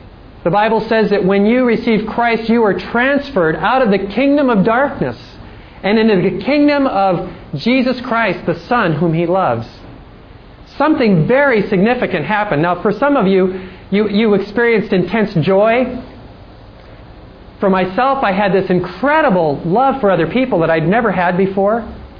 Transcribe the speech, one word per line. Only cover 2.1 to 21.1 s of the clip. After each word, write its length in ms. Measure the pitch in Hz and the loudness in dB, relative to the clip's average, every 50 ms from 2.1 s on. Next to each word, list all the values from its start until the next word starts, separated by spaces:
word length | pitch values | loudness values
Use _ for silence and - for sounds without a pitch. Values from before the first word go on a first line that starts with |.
| - - 233 233 226 226 226 - | -4 -2 0 0 0 -2 0 0
you 160 | 226 240 226 | 2 2 2
are 100 | 202 180 | 2 0
transferred 800 | 185 - - - 233 247 269 285 277 277 - - 190 165 160 160 | -2 -4 -4 -2 -2 0 2 0 -2 -2 -2 -2 0 0 0 0
out 280 | 160 175 208 247 262 254 | 0 -2 0 2 2 2
of 80 | 202 | 2
the 160 | 202 190 196 196 - | 0 0 -2 -4 -2
kingdom 380 | 240 277 277 285 294 285 254 | 0 0 2 2 2 2 2
of 140 | 233 196 180 | 2 2 2
darkness 540 | 226 226 254 285 285 - - 160 127 117 - - - - - - - - - - - - - - | 2 2 2 0 -2 -2 -4 -6 -6 -6 -10 -16 -20 -20 -20 -20 -20 -20 -20 -20 -20 -18 -8 -2
and 160 | 190 220 226 | 0 2 2
into 320 | 220 226 208 185 160 - | 4 4 2 2 2 0
the 140 | - - - | -2 -2 -2
kingdom 420 | 240 294 294 294 294 285 285 269 | 0 2 2 4 4 2 2 0
of 440 | 262 - 196 196 190 180 175 180 - - - - - - | 0 0 0 0 2 0 -2 -4 -8 -12 -16 -16 -12 -10
Jesus 460 | 139 - 226 254 269 233 262 247 - | -4 -2 0 2 2 2 0 -2 -4
Christ, 460 | - - 226 226 226 196 175 180 - | -4 -4 -2 -2 0 -2 -2 -4 -4
the 120 | 180 165 170 | -6 -6 -6
Son 340 | - - 240 240 214 165 151 | -4 -2 0 0 0 0 0
whom 180 | 143 180 165 156 | 0 0 0 0
he 140 | 165 175 | 0 0
loves. 420 | 165 180 190 180 139 117 113 113 - - - - - - - - - - - - - - - - - - - - - - - | 0 0 0 0 0 -2 -2 -6 -10 -16 -20 -20 -20 -20 -20 -20 -20 -20 -20 -20 -20 -20 -20 -20 -20 -20 -20 -20 -18 -6 -2
Something 480 | 277 311 302 - 233 214 190 160 151 | 0 0 2 2 2 2 2 2 2
very 420 | - 247 269 285 277 240 214 208 - | 2 2 2 2 2 2 0 0 0
significant 560 | 214 180 196 233 247 240 214 - 185 160 143 | 0 0 2 2 0 0 -2 -4 -4 -4 -2
happened. 380 | 156 214 208 208 208 151 143 165 | -2 -2 -2 -2 -2 0 0 0
Now, 180 | 180 180 180 | 0 -2 -2
for 100 | - 214 | -2 -2
some 260 | 202 214 277 294 285 | -2 0 0 0 2
of 100 | 262 196 | 2 2
you, 420 | 185 196 185 190 185 185 - - - - - - - | 2 2 2 2 0 -2 -6 -12 -14 -18 -18 -8 -2
you, 180 | 190 202 220 208 | 0 0 0 0
you 260 | 202 202 233 214 208 | 0 0 2 2 2
experienced 580 | 226 - - - 247 233 233 226 208 - - 202 | 0 0 -2 -2 0 2 2 2 0 0 0 0
intense 420 | 180 180 - 214 226 208 214 - | 0 0 0 0 -2 -2 0 0
joy. 680 | 170 139 196 190 196 208 226 226 254 254 254 254 - - - - - - - - - - - - - - - - - - - - - - - - - - - - - - - - - | 0 0 2 2 4 4 4 2 2 0 -2 -6 -10 -12 -14 -20 -20 -20 -20 -20 -20 -20 -20 -20 -20 -20 -20 -20 -20 -20 -20 -20 -20 -20 -20 -20 -20 -20 -20 -20 -20 -20 -20 -10 -4
For 100 | 220 190 | 0 0
myself, 540 | 190 190 185 185 190 254 247 269 269 262 240 | 0 0 0 -2 -2 0 0 0 0 0 0
I 80 | 202 185 | -2 0
had 200 | 196 208 196 175 | 0 0 2 2
this 160 | 190 190 185 | 0 0 2
incredible 920 | 185 180 180 - - - 247 285 302 320 302 254 190 180 165 151 139 - - | 0 -2 -2 -4 -8 -4 -2 0 2 2 2 2 2 2 2 0 -2 -2 -4
love 360 | 165 180 233 269 277 262 269 | -2 0 2 2 2 0 2
for 100 | 208 196 | 0 2
other 160 | 185 170 160 | 2 2 0
people 340 | 165 - 254 262 254 202 175 | 0 0 -2 0 0 0 0
that 100 | 165 156 | 2 2
I'd 180 | 165 165 156 160 | 0 0 2 2
never 240 | 202 240 233 214 | 0 2 0 0